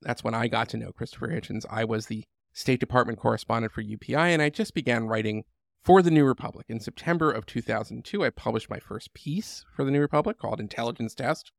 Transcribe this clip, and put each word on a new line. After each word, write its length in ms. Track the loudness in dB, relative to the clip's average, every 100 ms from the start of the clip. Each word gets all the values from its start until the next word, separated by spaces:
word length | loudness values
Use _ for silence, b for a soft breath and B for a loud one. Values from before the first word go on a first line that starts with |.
that's 220 | -8 -6
when 100 | -4
I 140 | -2 0
got 220 | -2 -4
to 80 | -6
know 140 | -10
Christopher 360 | -12 -12 -8 -6
Hitchens. 380 | -6 -6 -8 -6
I 140 | -4
was 240 | -2 -2 -4
the 160 | -10 -12 _ _
State 260 | -6 0 0
Department 400 | 2 2 2 2
correspondent 540 | 0 0 0 -2 -2
for 80 | -6
U 160 | -8 -8
P 180 | -2 2
I, 140 | 4
and 120 | 4
I 80 | 2
just 240 | 0 -4
began 320 | -2 0 0 2
writing 380 | 0 0 -4 -8 _ _ _
for 180 | 8 8
The 100 | 10
New 140 | 8 6
Republic. 400 | 4 -4 -12 -10
In 120 | -10
September 520 | -10 -6 -2 2 2
of 140 | 0 -4
two 160 | -6
thousand 420 | -2 -4 -4 -12
two, 200 | -6 -2 -2
I 40 |
published 400 | -2 -2 -4 -4
my 100 | -12
first 340 | -10 -14 -14
piece 520 | -14 -8 -6 -6 -12 -10
for 120 | -4 0
The 60 |
New 100 | 2
Republic 360 | 2 2 0 -2
called 220 | -6 -6
Intelligence 540 | -6 -4 -4 -4 -6
Test 380 | -4 -4 -4 -8